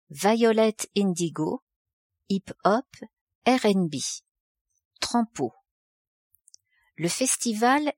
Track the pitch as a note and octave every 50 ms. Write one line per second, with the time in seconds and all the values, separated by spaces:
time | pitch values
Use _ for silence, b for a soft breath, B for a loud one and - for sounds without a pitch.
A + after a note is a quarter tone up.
0 | _ - D3+ C#3+ F#3 G3+ A3+ A3+ A#3 A3+ A3 A3 A3 A3 G#3 - - - - G3+
1 | G3+ F#3+ F3 E3 F3 E3 C3+ D#3 D#3 D#3+ - C4+ _ _ _ _ _ _ _ _
2 | _ _ _ _ _ - G3 F#3+ - - - _ - F3 G3+ B3 - _ - -
3 | - - _ _ _ _ _ _ - A#3 B3+ B3+ - G#3+ G3 F#3+ F3+ D#3 D3 B2+
4 | - - - - - _ _ _ _ _ _ _ _ _ _ _ _ _ _ _
5 | - - - A#3+ A3+ - - - C#3 A2+ - _ _ _ _ _ _ _ _ _
6 | _ _ _ _ _ _ _ _ _ _ - - _ _ _ _ _ _ _ -
7 | D#3 F3 - - C4 C4 - - - A#3+ G#3+ G#3+ A#3+ B3 C4+ D4 D4+ D4 -